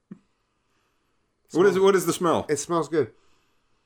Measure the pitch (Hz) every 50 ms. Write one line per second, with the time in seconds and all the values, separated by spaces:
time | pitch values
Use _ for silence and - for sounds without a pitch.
0 | _ - - - _ _ _ _ _ _ _ _ _ _ _ _ _ _ _ _
1 | _ _ _ _ _ _ _ _ _ _ - 147 185 208 180 185 190 196 196 185
2 | 160 170 160 - 180 165 151 104 - - 151 143 - - 175 170 156 - 165 160
3 | 127 110 - _ _ _ _ _ _ _ _ _ _ _ _ _ _